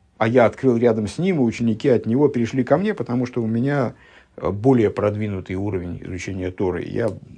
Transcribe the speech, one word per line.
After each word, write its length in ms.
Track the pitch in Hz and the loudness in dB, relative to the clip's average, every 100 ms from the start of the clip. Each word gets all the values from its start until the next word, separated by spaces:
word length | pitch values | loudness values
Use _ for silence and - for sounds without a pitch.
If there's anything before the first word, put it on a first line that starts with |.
| _ - | _ -2
а 100 | 113 | 2
я 180 | 123 110 | 4 4
открыл 320 | - 131 117 | 4 2 4
рядом 300 | 120 110 101 | 4 2 -2
с 100 | - | -2
ним, 200 | 185 165 | -2 2
и 60 | |
ученики 460 | 120 110 117 110 139 | 0 0 -2 0 2
от 160 | 113 110 | 2 2
него 220 | 127 147 | 2 2
перешли 360 | 120 113 131 | 2 -2 -2
ко 140 | 117 147 | 2 2
мне, 160 | 214 | 0
потому 320 | 196 120 123 120 | -4 -4 -2 -2
что 160 | 120 | -4
у 60 | 110 | -2
меня, 480 | 117 139 143 117 - _ - _ - | -2 0 0 -2 -6 _ -20 _ -8
э, 140 | 82 | -6
более 400 | 101 131 123 104 | 0 4 4 4
продвинутый 640 | 98 104 104 107 95 92 92 | 2 -2 0 -4 -6 -6 -6
уровень 440 | 101 95 87 85 | -4 -4 -6 -10
изучения 480 | - 90 98 95 92 | -10 -10 -8 -6 -6
Торы, 320 | - 92 87 | -4 -4 -4
я 260 | - - 113 80 - | -6 -4 -4 -6 -16